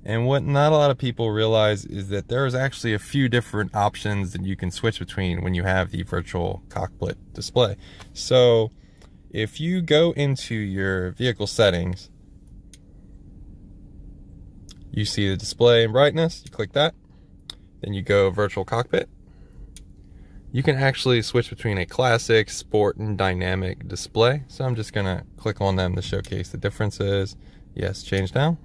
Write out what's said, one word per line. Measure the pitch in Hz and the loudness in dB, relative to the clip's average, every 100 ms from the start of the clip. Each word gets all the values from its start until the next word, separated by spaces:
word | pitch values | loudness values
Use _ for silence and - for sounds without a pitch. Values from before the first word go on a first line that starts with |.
And | - 113 120 | -4 -2 2
what | 139 | 0
not | - 143 147 | 2 2 4
a | 156 | 6
lot | 147 | 4
of | 127 | 2
people | 131 113 113 | -2 -2 -2
realize | 104 110 110 107 104 | 0 2 4 4 2
is | 101 98 98 | -4 -10 -6
that | 98 - | -6 -4
there | 123 135 | -2 0
is | |
actually | 127 135 - 117 | 0 -2 -2 -4
a | 104 | -4
few | - 143 131 | -2 0 2
different | 120 - 104 98 | 2 0 -4 -4
options | 110 104 - 107 101 92 | 0 0 0 -4 -4 -4
that | 92 92 | -6 -6
you | 95 | -4
can | 92 | -6
switch | - 117 - | -2 -4 -4
between | 87 - 92 87 | -8 -4 -2 -2
when | 92 | -2
you | 90 | -2
have | 92 95 90 | 0 0 0
the | - | -4
virtual | 90 90 87 90 87 92 - | -4 -6 -4 -4 -4 -6 -10
cockpit | - 92 - 92 87 - | -8 -8 -6 -8 -8 -14
display. | - 104 - 113 101 - - - | -12 -4 0 0 0 -14 -20 -20
So | - - 127 123 113 110 - - - - - - | -12 2 6 6 6 2 -4 -20 -20 -20 -20 -12
if | - 107 - | -6 -6 -4
you | 160 185 | -4 -2
go | 165 151 165 | 4 4 4
into | - 143 135 - | 2 0 0 -4
your | 113 104 95 98 95 90 | -4 -4 -2 0 0 -2
vehicle | - 127 113 101 | -2 -2 -2 -6
settings, | - 107 87 90 90 - - - - - - - - - - - - - - - - - - - - - - - - - - - - - | 4 4 4 -2 -6 -12 -20 -20 -20 -20 -20 -20 -20 -20 -20 -20 -20 -20 -20 -20 -20 -20 -20 -20 -20 -20 -20 -20 -20 -20 -20 -20 -20 -10
you | - | -6
see | 104 - 101 | -4 -2 -2
the | 95 | -2
display | 101 - 120 117 | -6 4 6 6
and | 113 | 4
brightness, | 117 147 147 165 - - | 4 4 4 -2 -2 -18
you | |
click | - 107 | -8 -4
that, | - 156 - - - - - - - - - | 0 0 -2 -20 -20 -20 -20 -20 -20 -20 -12
then | - | -8
you | 98 | -6
go | 92 101 98 | 2 4 4
virtual | 92 104 - | 2 -2 -2
cockpit. | 95 113 123 - - - - - - - - - - - - - - - - | -4 -2 0 -2 -2 -14 -20 -20 -20 -20 -20 -20 -20 -20 -20 -20 -20 -20 -8
You | 120 | -2
can | 135 135 | 0 2
actually | 135 131 131 120 | 2 2 2 2
switch | 107 123 - | 2 0 -2
between | 107 113 98 | -4 -2 -2
a | |
classic, | 87 - 127 117 - 113 104 | -2 0 2 2 4 2 2
sport, | - - 107 104 - | -6 -2 2 2 0
and | 107 98 | -4 0
dynamic | 95 90 92 92 92 - 87 | 0 0 -2 -2 -4 -6 -10
display. | - - - 117 147 135 | -10 -6 4 4 4 -6
So | - | -6
I'm | 131 117 | -4 -4
just | 107 | -4
gonna | 107 98 90 - - | -4 -2 -4 -6 -6
click | 110 104 | -6 0
on | 98 | 0
them | 95 92 95 | 2 0 -2
to | |
showcase | 92 98 95 98 92 | -4 -4 -4 -6 -6
the | - | -6
differences. | 101 - 107 - 101 98 98 - - - - | -6 -2 -4 -2 0 0 -2 -8 -20 -20 -18
Yes, | - 92 95 | -6 -6 -6
change | - 95 95 - | -4 -2 0 0
now. | 147 170 | 0 -2